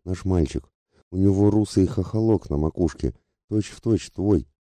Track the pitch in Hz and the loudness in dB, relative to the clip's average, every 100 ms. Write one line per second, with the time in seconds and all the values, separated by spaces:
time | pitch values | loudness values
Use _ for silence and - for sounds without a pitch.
0 | 87 92 95 90 73 - - _ _ _ | -10 -6 -2 0 0 -4 -10 _ _ _
1 | _ 92 98 98 104 107 104 - 92 - | _ 0 2 4 4 2 0 2 0 0
2 | 92 107 113 101 - 73 78 - 85 - | -4 -2 0 0 0 -2 -2 0 -2 -2
3 | 62 - _ _ - 107 - - 117 101 | -6 -6 _ _ -6 -4 -4 -6 -2 -2
4 | - - 101 90 64 _ _ _ | -2 -4 2 2 0 _ _ _